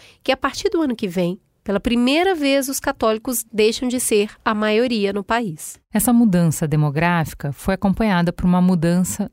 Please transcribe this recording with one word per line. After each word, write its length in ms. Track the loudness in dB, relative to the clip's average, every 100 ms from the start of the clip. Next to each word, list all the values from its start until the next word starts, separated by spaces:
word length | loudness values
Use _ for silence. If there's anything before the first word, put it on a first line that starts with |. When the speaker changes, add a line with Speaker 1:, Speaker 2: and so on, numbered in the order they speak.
| -20 _
Speaker 1:
que, 100 | -4
a 40 | -2
partir 340 | -4 -4 -2
do 100 | 0
ano 160 | -2 -2
que 120 | -4
vem, 300 | -2 -2 -4 _ _
pela 180 | -6 -4
primeira 540 | 0 0 2 2 2
vez, 340 | 0 0 0 0
os 120 | -4
católicos 640 | -6 -2 0 -2 -4 -6 -4
deixam 360 | 0 0 0 -2
de 120 | -4
ser 300 | 0 0 0 -4
a 100 | -4
maioria 580 | 0 0 2 0 0 -2
no 100 | -4
país. 560 | -2 -2 -2 -8 -14 -18 _
Speaker 2:
Essa 200 | -2 2
mudança 540 | 4 4 4 2 0 0
demográfica 880 | 0 0 0 0 0 -2 -6 -8
foi 220 | -6 -4
acompanhada 580 | 0 0 2 2 2 0
por 140 | 0 2
uma 160 | 4
mudança 680 | 4 2 2 2 0 -4 -6